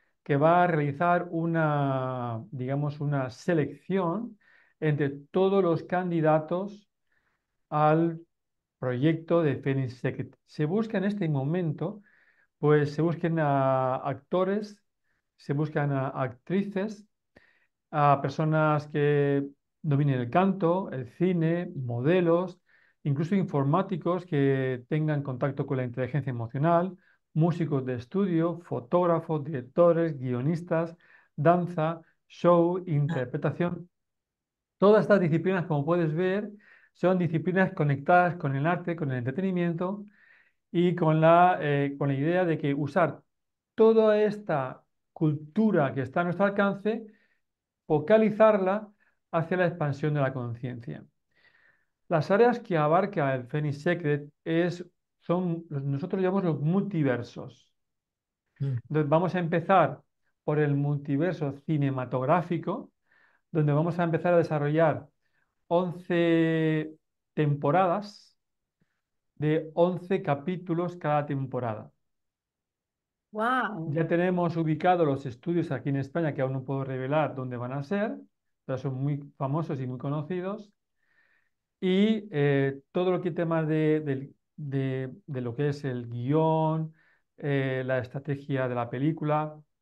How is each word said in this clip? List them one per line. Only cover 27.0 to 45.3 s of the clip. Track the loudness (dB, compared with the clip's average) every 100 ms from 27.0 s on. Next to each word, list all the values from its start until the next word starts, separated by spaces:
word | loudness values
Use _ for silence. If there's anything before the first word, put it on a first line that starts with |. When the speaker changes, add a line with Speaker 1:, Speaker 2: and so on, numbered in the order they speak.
| _ _ _
Speaker 1:
músicos | 0 0 0 -2 -2 -4
de |
estudio, | -6 -4 -2 0 0 -2 -4
fotógrafos, | -8 -10 -2 2 2 0 0 -4
directores, | -4 -8 -4 4 4 4 0 -2
guionistas, | -4 -2 -2 -2 -2 -2 -4 -8 _ _ _ 0
danza, | 2 4 0 -2 -4 -4 -12 _ _
show, | 0 4 6 4 0 -2
interpretación. | 0 0 -2 -4 -4 -4 -2 -4 -4 -14 _ _ _ _ _ _ _ _ 2
Todas | 6 6
estas | 6 4
disciplinas, | 4 2 2 0 0
como | 0
puedes | 2 2 0
ver, | 0 0 0 -4 -12 _ -20 _
son | _ 2 2
disciplinas | 2 0 0 2 2
conectadas | 2 0 0 4 4 4
con | 0 -4 -2
el | -2
arte, | -2 -4 -6
con | -4
el | -4
entretenimiento | -4 -4 -2 0 -2 -2 -4 -6 -12 _ _ _ _ _ _
y | 0 2 2
con | 2 4
la, | 6 8 6 4
eh, | 0 0 0 -2
con | -2
la |
idea | 0 0 0
de | 0 0
que | 0
usar | -2 0 2 0 -2 _ _ _ _ _ 4
toda | 6 6 4 4
esta | 2 -2 -4 -2 -4 -10 _ _ _
cultura | -2 0